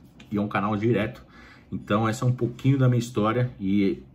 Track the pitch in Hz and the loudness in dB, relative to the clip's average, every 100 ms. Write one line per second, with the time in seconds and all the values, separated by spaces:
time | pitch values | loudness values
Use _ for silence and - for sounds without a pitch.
0 | - - - 104 104 104 104 104 113 101 | -20 -20 -6 -4 -2 -2 -2 0 0 0
1 | 117 - - - - - - 92 - 107 | -2 -8 -20 -20 -20 -20 -12 -10 -2 0
2 | 110 107 127 123 120 - 135 139 127 120 | 0 0 -2 0 -4 0 2 4 4 2
3 | - 110 107 120 123 - 95 101 98 82 | 0 0 0 0 -2 -4 0 2 2 -2
4 | - | -8